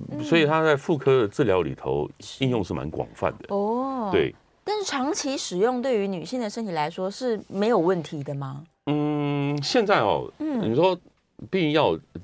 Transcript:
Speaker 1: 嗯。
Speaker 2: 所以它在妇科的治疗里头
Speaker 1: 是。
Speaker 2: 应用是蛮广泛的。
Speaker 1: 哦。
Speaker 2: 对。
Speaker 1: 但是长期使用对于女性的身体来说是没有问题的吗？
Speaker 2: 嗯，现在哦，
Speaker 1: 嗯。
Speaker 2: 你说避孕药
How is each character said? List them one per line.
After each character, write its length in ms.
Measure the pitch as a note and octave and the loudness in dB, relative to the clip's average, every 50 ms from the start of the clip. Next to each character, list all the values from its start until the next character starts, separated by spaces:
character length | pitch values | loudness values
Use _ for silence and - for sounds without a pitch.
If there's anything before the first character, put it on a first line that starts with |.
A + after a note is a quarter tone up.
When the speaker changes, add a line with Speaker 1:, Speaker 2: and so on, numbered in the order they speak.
| - - | -12 -10
Speaker 1:
嗯。 100 | - - | -8 -6
Speaker 2:
所 160 | - - E3 E3+ | -2 2 4 4
以 80 | D#3 | 4
它 160 | C#3+ D#3 D#3+ | 4 4 4
在 140 | D#3+ D#3+ D3 | 4 4 4
妇 220 | C#3 - - F3 C#3 | 2 2 0 -2 0
科 240 | - C#3+ C3+ C3 | 4 4 4 4
的 60 | A2+ G2+ | 4 2
治 180 | - - C#3+ | 2 0 2
疗 160 | G#2+ F#2 F#2 | 4 4 4
里 120 | E2+ C#2+ C2+ | 2 0 -2
头 360 | - - C2 C2+ D2 D2 - - - | -6 -4 -2 0 0 -2 -4 -8 -14
Speaker 1:
是。 240 | - - - - C3+ | -18 -14 -6 -2 0
Speaker 2:
应 60 | C3 | 0
用 120 | B2 A2+ | 2 0
是 120 | F#2 - F#2+ | 0 -2 -4
蛮 160 | C#2 C2 D2+ | -4 -4 -6
广 160 | D#2+ - - - - | -6 -6 -6 -6 -6
泛 180 | - G2 E2 - - | -2 -2 -2 -2 -4
的。 160 | - - G3+ | -8 -6 -4
Speaker 1:
哦。 540 | G3 G3+ G#3+ A3+ B3 C4 C4+ C4+ C4 A3+ G3+ | -2 -2 -2 -2 -2 -4 -4 -4 -4 -4 0
Speaker 2:
对。 240 | F3+ F#2 D2+ B1+ - - _ _ _ _ - | 2 2 2 0 -2 -10 _ _ _ _ -6
Speaker 1:
但 120 | - G#4 G#4+ | -4 -4 -4
是 60 | G4 | -4
长 300 | - - C#4 B3+ C#4+ G#4 | -4 -2 -2 -2 -2 -2
期 240 | G4+ - C#4+ C4+ - | -2 -2 -4 -4 -4
使 220 | - - F#3 F3 | -6 -4 -2 0
用 220 | G3 B3 B3+ B3 | 0 0 0 0
对 200 | A#3+ C4+ B3+ G#3+ | -2 0 0 0
于 40 | G3 | 0
女 200 | G3 G3 F3 - | -2 -4 -6 -6
性 160 | E3+ B3 B3+ | -6 -6 -4
的 80 | A#3+ G#3 | -4 -4
身 160 | - A#3+ A3+ | -6 -6 -6
体 60 | G#3 F3 | -4 -2
来 160 | D#3 D3+ D#3 | -2 -2 -2
说 200 | E3+ - F#3 F#3+ | -4 -4 -6 -6
是 300 | G3 - C4 B3+ A3+ G3+ - - | -4 -4 -2 -2 -2 -4 -6 -6
没 220 | - G3 G#3 A3 | -2 0 2 2
有 100 | A#3+ G3+ | 4 4
问 220 | D#3+ F3 F#3+ F3 D3 | 4 4 2 0 -2
题 180 | - - D3 | -6 -8 -8
的 140 | C#3 D3 C#3+ | -8 -6 -6
吗？ 300 | C#3 C#3 C3+ C3+ C#3+ D#3+ - _ _ - - | -8 -8 -8 -10 -12 -16 -18 _ _ -2 0
Speaker 2:
嗯， 720 | D3 D3+ D3 D3+ D3+ D3 D3 C#3+ C#3+ C#3+ C#3+ C#3+ D3 D3 C#3+ | 0 2 2 0 0 0 0 0 0 0 0 0 -2 -2 -2
现 220 | - - B3 G#3+ | 0 2 2 4
在 160 | F#3+ G3+ D#3 | 4 4 4
哦， 280 | A#2 G2+ E2+ C#2 B1 - - - | 4 4 2 2 0 -4 -8 -8
Speaker 1:
嗯。 300 | D4 D#4 C#4+ A#3+ G3 A2 | -6 -4 -2 0 0 0
Speaker 2:
你 60 | A2+ | 2
说 240 | C3 E3+ F#3 F3+ F3+ _ - _ _ _ _ _ - - A2+ | 4 4 4 4 0 _ -16 _ _ _ _ _ -18 -12 -4
避 140 | - F#3+ E3+ D3+ | -2 0 2 2
孕 40 | |
药 260 | D3 D#3 C#3 G#2 E2 D#2+ - _ - F2 | 4 4 4 4 2 0 -4 _ -16 -16